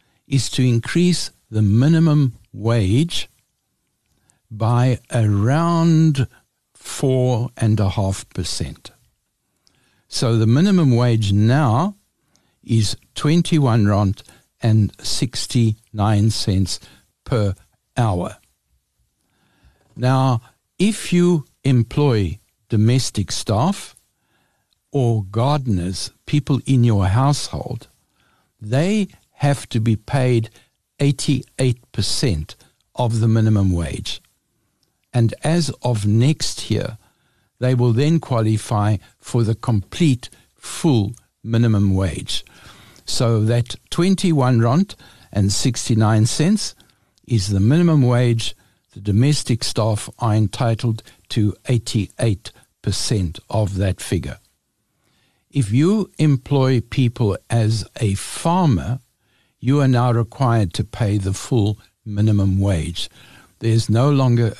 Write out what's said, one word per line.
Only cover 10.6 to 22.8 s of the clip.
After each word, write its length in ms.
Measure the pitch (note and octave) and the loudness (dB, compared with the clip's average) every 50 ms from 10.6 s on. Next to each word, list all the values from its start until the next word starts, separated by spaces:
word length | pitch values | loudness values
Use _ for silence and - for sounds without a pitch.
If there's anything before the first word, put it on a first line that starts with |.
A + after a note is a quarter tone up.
| F#3 G#3 F#3+ F3+ D#3 C3+ A#2 | 4 4 4 4 4 4 2
wage 360 | A#2 B2 B2 A2+ A2 G#2+ G2 | 2 2 2 0 0 0 0
now 640 | G2 G2+ G#2+ A2+ B2+ D3+ D3+ A#2 G#2+ C3 F3 G#3 G3+ _ _ _ _ _ _ _ _ _ _ _ _ _ - | 2 2 2 2 2 2 2 2 2 0 0 -2 -4 _ _ _ _ _ _ _ _ _ _ _ _ _ -6
is 320 | A#2+ A#2 A2+ G#2 - - - _ _ - | -2 0 0 0 0 -4 -8 _ _ -8
twenty-one 760 | - - D3 E3 F3 E3 - E3+ D3+ C#3 A#2+ A2+ A#2 G2+ G2+ | -4 0 2 2 2 2 2 2 2 2 2 2 2 2 2
rand 340 | G2+ G2+ G#2 F#2+ G2+ - - - - _ _ _ _ _ | 2 2 2 0 -2 -4 -10 -20 -20 _ _ _ _ _
and 320 | - A2+ G#2+ A2 G#2 - - - | 0 2 2 2 2 0 -4 -6
sixty-nine 1300 | - - - - C#3+ A#2+ - - - - - B2 A#2 A2 A2 - _ _ - G#2 G2+ A2 G#2+ G2+ G#2+ A2+ | -6 -4 -4 -2 -4 -4 -6 -8 -8 -4 0 0 2 0 0 -4 _ _ -6 -2 0 0 2 2 2 2
cents 500 | - - - - F#2+ F#2+ F#2+ - - - - - - _ _ _ _ _ - | 0 -2 -2 -2 0 0 0 -2 -4 -8 -12 -18 -20 _ _ _ _ _ -8
per 300 | - C3 A2 G#2 G2 F#2 - _ _ _ _ _ _ - | -4 -2 -2 -2 -2 -4 -8 _ _ _ _ _ _ -4
hour. 400 | B2+ A#2 A2 F2+ F2 F2+ - - - _ _ _ _ _ _ _ _ _ _ _ _ _ _ _ _ _ _ _ _ _ _ _ _ _ _ _ _ _ _ - | -2 -2 -2 -2 -4 -6 -8 -10 -16 _ _ _ _ _ _ _ _ _ _ _ _ _ _ _ _ _ _ _ _ _ _ _ _ _ _ _ _ _ _ -10
Now, 460 | A2 A#2+ B2+ C3+ C3 C3 C3 A#2+ A2+ - _ _ _ _ _ _ - | -4 -2 0 0 2 2 0 0 -2 -4 _ _ _ _ _ _ -2
if 320 | F#3 A3 G#3+ - - - | -2 -2 -2 -4 -4 -2
you 360 | F3+ F3 F3 F3 F3+ D3+ - _ _ _ - | 0 2 2 2 2 0 -4 _ _ _ -2
employ 760 | C#3 C3 A#2+ A2+ - - D3+ D3 C#3 A#2 G#2+ F#2+ E2 F2+ - _ _ _ _ _ - | 0 2 2 0 0 -2 0 0 2 2 0 -2 -2 -6 -8 _ _ _ _ _ -4
domestic 640 | A#2 G#2 | 0 2